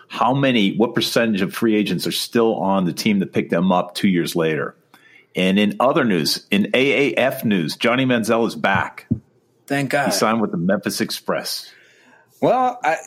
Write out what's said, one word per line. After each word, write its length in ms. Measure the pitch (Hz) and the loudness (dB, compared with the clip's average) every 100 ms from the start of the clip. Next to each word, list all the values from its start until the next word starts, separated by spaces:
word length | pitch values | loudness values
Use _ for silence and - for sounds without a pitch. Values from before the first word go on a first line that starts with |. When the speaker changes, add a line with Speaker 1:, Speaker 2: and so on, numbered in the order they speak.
| - | -12
Speaker 1:
how 240 | - 113 | -2 0
many, 420 | 139 139 120 98 - | 2 2 2 2 2
what 180 | 120 | 0
percentage 480 | - 107 - 117 98 | 0 -2 0 0 0
of 120 | 95 | -2
free 220 | - 117 107 | 0 0 2
agents 300 | 98 87 87 | 0 -2 -4
are 60 | |
still 440 | - - 120 113 107 | -6 -2 2 2 2
on 280 | 95 98 90 | 0 0 0
the 60 | |
team 280 | - 113 101 | -2 0 0
that 120 | 90 | 0
picked 200 | - - | -4 -2
them 200 | 87 92 | 0 2
up 240 | 90 87 - | 2 0 -2
two 140 | 202 | 0
years 260 | 175 156 170 | 2 0 -2
later. 400 | 160 151 - - _ - _ - _ | -2 -2 -6 -10 _ -20 _ -20 _
And 240 | - 92 98 | -2 0 2
in 200 | 104 104 | 2 2
other 240 | 123 151 | 2 2
news, 420 | 123 87 73 - - | 2 2 0 -4 -2
in 200 | 101 101 | 0 2
A 400 | 123 135 120 139 | 2 2 2 2
A 20 | - | 2
F 300 | 123 131 117 | 0 0 -2
news, 320 | 98 76 - | 0 -2 -2
Johnny 280 | 120 123 131 | 0 0 2
Manziel 400 | 120 107 113 113 | 0 2 0 0
is 80 | 117 | 0
back. 520 | 101 95 71 - - - - _ _ _ - | 0 0 -2 -8 -6 -6 -6 _ _ _ -6
Speaker 2:
Thank 260 | 139 135 | -4 -2
God. 160 | 143 139 | 0 0
Speaker 1:
He 40 | |
signed 300 | - 110 113 | 0 0 2
with 100 | 104 | 0
the 60 | 87 | -2
Memphis 420 | 85 98 101 - | 0 0 -2 -4
Express. 720 | 113 - - 78 - - - - _ _ _ - _ - | -4 -6 -6 -6 -4 -10 -12 -20 _ _ _ -20 _ -4
Speaker 2:
Well, 380 | 147 240 254 240 | 0 2 0 -2
I, 140 | 147 160 | -2 -2